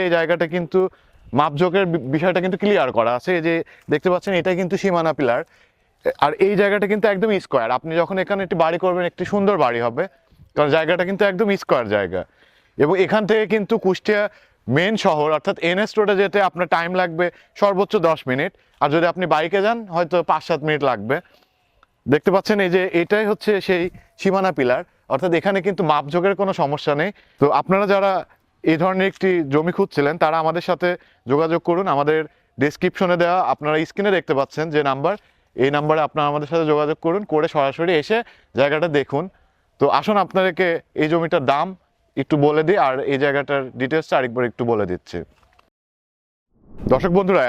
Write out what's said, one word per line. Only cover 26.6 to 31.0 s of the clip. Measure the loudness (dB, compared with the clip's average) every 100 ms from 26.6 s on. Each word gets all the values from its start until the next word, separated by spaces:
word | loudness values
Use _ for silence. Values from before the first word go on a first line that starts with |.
| -2 -2 -2
নেই। | -2 -2 -6 _ 0
তো | 2 2
আপনারা | 0 0 2
যারা | 2 2 -2 -6 _ _ _ -2
এই | 0
ধরনের | 0 0 -2
একটি | 0 0 0 0
জমি | 0 0
খুঁজছিলেন | -2 -2 0 0 2
তারা | 0 2
আমাদের | -2 -2 -2
সাথে | -2 0 -2